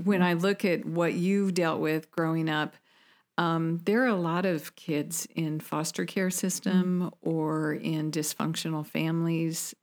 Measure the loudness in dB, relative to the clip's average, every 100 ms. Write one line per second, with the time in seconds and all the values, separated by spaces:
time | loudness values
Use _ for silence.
0 | 2 4 4 4 2 2 2 0 0 0
1 | 0 2 2 2 2 2 2 2 0 -2
2 | -2 -2 0 2 0 0 -2 -6 _ _
3 | _ _ _ -2 0 2 0 -2 0 2
4 | 2 2 0 0 0 -2 -4 -12 -4 -2
5 | -2 -6 -8 -4 -4 -4 -4 -4 -4 -4
6 | -4 -2 -2 -2 -4 -4 0 2 2 0
7 | -2 -4 -4 -2 0 0 0 -2 -2 -2
8 | -2 -2 -4 -2 -4 -2 -4 -4 -4 -2
9 | 0 0 0 0 -2 -4 -8 -10